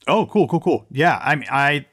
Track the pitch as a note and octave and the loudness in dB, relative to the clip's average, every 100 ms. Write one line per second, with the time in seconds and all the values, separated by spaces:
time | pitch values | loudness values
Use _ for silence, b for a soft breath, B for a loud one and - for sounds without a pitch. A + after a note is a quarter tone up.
0 | - G3 G#2+ G#3+ D#3 E3+ F3+ C3 - B2+ | -2 -2 0 0 0 0 0 -2 -4 0
1 | E3+ A#2+ - D3 A2 C3+ C#3 D3 C3+ | 0 0 0 -2 -2 -2 0 0 -4